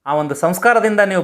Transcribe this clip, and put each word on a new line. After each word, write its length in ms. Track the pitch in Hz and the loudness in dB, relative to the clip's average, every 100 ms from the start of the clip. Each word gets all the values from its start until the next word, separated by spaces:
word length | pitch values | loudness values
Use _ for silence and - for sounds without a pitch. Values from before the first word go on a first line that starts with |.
| 135 | -6
ಆ 60 | 151 | -4
ಒಂದು 200 | 151 139 | -4 -2
ಸಂಸ್ಕಾರದಿಂದ 640 | 165 185 226 233 220 208 202 | -2 0 2 2 2 2 2
ನೀವು 140 | 185 | 2